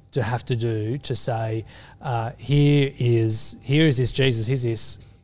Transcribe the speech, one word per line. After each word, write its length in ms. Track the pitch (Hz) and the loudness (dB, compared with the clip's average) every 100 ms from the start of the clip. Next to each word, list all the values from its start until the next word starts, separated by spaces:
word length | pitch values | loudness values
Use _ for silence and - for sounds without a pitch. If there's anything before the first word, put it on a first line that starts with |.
| _ | _
to 120 | - | -4
have 220 | 101 120 - | -2 -4 -2
to 100 | 123 | -2
do 420 | 117 110 107 139 | 0 -2 -2 -4
to 140 | - | -6
say, 520 | 123 - 113 113 110 110 - - - | -4 -4 -4 -4 -6 -8 -16 -20 -12
uh, 300 | - 117 113 - | -6 -4 -6 -8
here 560 | 113 143 143 143 139 - | 0 4 4 4 2 0
is, 600 | 120 117 113 110 - - | 2 4 2 0 -6 -8
here 240 | - 139 160 | 0 4 4
is 100 | 123 | 4
this 160 | 120 | 0
Jesus, 340 | - 135 113 110 | 2 0 0 -2
here's 160 | 135 | -2
this, 360 | 120 113 - - - - | -2 -2 -6 -10 -16 -20